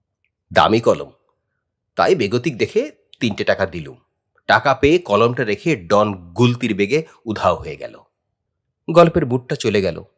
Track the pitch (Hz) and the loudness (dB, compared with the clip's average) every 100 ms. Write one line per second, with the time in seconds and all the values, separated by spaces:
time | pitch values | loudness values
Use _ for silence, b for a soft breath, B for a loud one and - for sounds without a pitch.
0 | _ _ _ _ _ 90 80 110 120 85 | _ _ _ _ _ 2 2 2 2 0
1 | 69 _ _ _ _ _ _ _ _ - | -4 _ _ _ _ _ _ _ _ -2
2 | 90 175 101 120 165 113 214 214 302 - | 0 0 0 -2 -4 -4 -2 -2 -4 -8
3 | _ _ 123 101 104 98 95 85 71 64 | _ _ -6 -4 -2 -2 -2 -6 -14 -18
4 | _ _ _ _ - 104 139 131 143 175 | _ _ _ _ 0 0 2 2 2 2
5 | - 101 117 123 110 101 165 135 85 104 | 0 0 2 0 -4 -4 -4 -4 0 2
6 | 104 95 87 85 120 120 120 98 101 147 | 2 -2 -10 0 0 0 -4 -2 0 -2
7 | 160 B 113 104 95 82 76 71 62 - | -4 B -10 -2 0 0 -4 -14 -14 -18
8 | _ _ _ _ _ _ _ _ - 165 | _ _ _ _ _ _ _ _ 2 6
9 | 170 - 139 127 123 147 110 104 95 82 | 6 4 -2 -4 -4 -6 -2 0 -2 -6
10 | - | -14